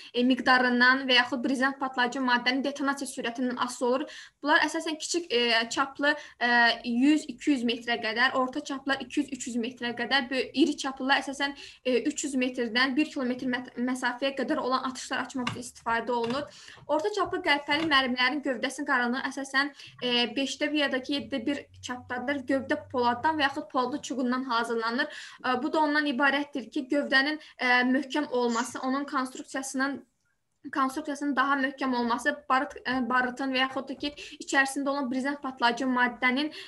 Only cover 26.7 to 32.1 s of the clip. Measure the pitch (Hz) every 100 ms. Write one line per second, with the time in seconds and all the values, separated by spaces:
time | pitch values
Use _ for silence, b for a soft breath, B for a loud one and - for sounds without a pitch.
26.7 | 311 254 285 233 269 285 302 B B 254
27.7 | 247 254 262 - 302 285 247 240 233 254
28.7 | - 262 269 277 285 262 262 - 277 269
29.7 | 262 277 254 - _ _ _ _ _ 285
30.7 | 302 262 285 302 285 285 262 277 277 269
31.7 | 269 262 240 240